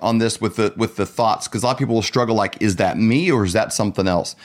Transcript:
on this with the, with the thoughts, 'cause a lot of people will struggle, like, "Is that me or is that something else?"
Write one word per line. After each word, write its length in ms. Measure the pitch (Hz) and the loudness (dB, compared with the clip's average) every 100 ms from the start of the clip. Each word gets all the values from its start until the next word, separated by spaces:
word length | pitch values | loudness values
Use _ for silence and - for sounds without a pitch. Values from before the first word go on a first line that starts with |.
on 160 | 104 113 | 0 2
this 220 | 113 - | 0 0
with 160 | 110 113 | -4 0
the, 180 | 104 - | -2 0
with 200 | 113 - | -4 -2
the 100 | 95 | -4
thoughts, 420 | - 113 - - | 0 0 0 -4
'cause 140 | 110 | -2
a 40 | 123 | -2
lot 60 | |
of 60 | 131 | -2
people 160 | 123 | 0
will 80 | 113 | 0
struggle, 320 | - 127 117 110 | 0 0 0 0
like, 240 | 98 - | 0 0
"Is 160 | 104 90 | 0 2
that 220 | 95 87 | 0 2
me 320 | 113 131 180 | 2 2 2
or 120 | 131 | 2
is 100 | 98 | 2
that 180 | 104 117 | 0 0
something 340 | - 104 95 95 | -2 -2 0 0
else?" 300 | 87 - - | 0 -2 -10